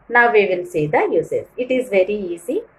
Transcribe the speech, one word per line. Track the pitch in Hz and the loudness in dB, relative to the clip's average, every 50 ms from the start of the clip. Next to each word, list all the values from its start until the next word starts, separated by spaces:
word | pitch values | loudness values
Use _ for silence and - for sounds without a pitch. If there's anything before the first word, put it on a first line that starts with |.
| _ | _
Now | - 233 240 240 240 | -2 2 4 4 4
we | 233 214 202 | 4 4 2
will | 185 185 175 175 | 2 0 -4 -4
see | - - 165 151 | -4 -4 -4 -2
the | 151 151 262 403 403 | 0 0 0 0 0
uses. | 254 170 151 - - 120 - - _ | 0 -2 -2 -2 -4 -6 -6 -8 _
It | - 254 254 | -8 -4 -2
is | 254 254 233 - | -2 -2 -2 0
very | 196 196 185 190 208 | 2 2 2 2 0
easy. | 214 202 180 175 170 - - 269 403 480 - _ | -6 -6 -8 -10 -10 -8 -6 -6 -6 -6 -10 _